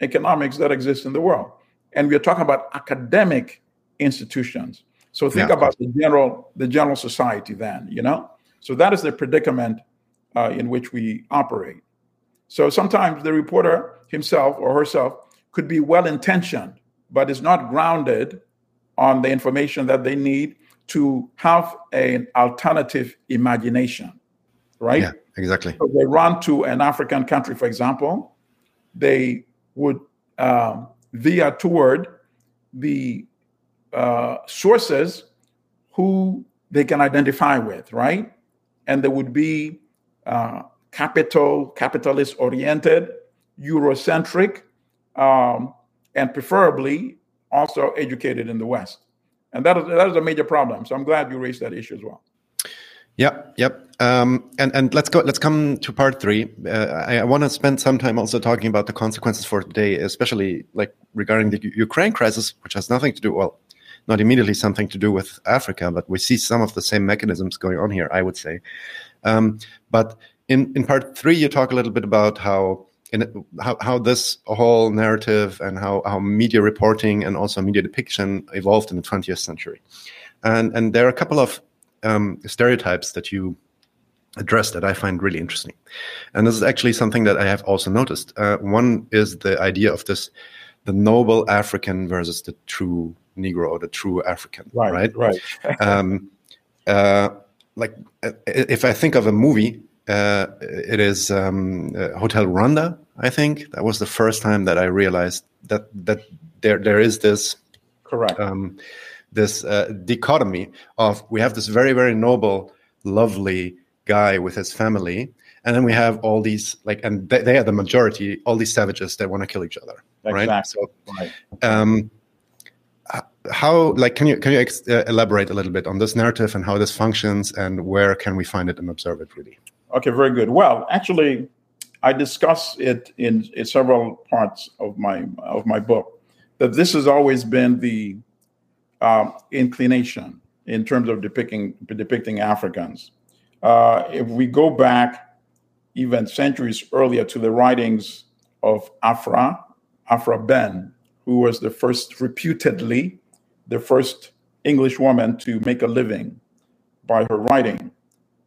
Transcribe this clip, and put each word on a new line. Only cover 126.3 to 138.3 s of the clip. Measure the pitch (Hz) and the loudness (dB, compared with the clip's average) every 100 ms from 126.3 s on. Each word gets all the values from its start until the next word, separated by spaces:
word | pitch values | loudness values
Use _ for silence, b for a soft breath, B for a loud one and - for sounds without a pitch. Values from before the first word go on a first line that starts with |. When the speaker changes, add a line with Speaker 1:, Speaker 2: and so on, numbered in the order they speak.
| 117 107 101 | 2 -2 -2
Speaker 2:
and | |
how | 92 101 | -2 0
this | 104 - | -2 0
functions | 113 104 107 101 101 | 0 0 0 -2 -4
and | - 92 92 87 | -6 -6 -4 -2
where | 98 101 95 | 2 2 2
can | 104 95 | -2 -4
we | |
find | 87 98 87 | -4 -4 -4
it | 87 | -6
and | 87 | -10
observe | 80 87 80 | -10 -8 -10
it | 78 - | -12 -18
really? | 73 _ _ _ _ 127 | -20 _ _ _ _ -2
Speaker 1:
Okay, | 131 | 0
very | 120 135 | 2 2
good. | 123 113 | 2 2
Well, | 143 175 113 - | 4 4 4 0
actually, | 185 - 175 147 123 131 _ _ _ - _ | -2 0 2 2 0 -6 _ _ _ -20 _
I | 131 | 0
discuss | 135 139 - 160 160 - - | 2 -2 0 2 2 -2 -4
it | 127 120 - - | -2 -2 -6 -6
in, | 120 113 107 | 0 0 -2
in | - 110 | -8 -2
several | 139 127 123 113 - _ | 0 4 4 2 -8 _
parts | 117 101 - - - | 0 0 -4 -18 -12
of | 104 101 | -10 -6
my, | 101 98 - - | -4 -4 -8 -12
of | - 107 110 | -8 -4 -2
my | 110 | -2
book, | 107 117 - - _ _ _ - | 2 0 0 -12 _ _ _ -2
that | 127 | 0
this | 127 170 | 4 2
has | 156 139 | 4 6
always | 143 143 131 | 6 6 2
been | 113 127 123 123 | 0 2 4 2
the, | 120 110 104 98 - | 0 -4 -6 -10 -18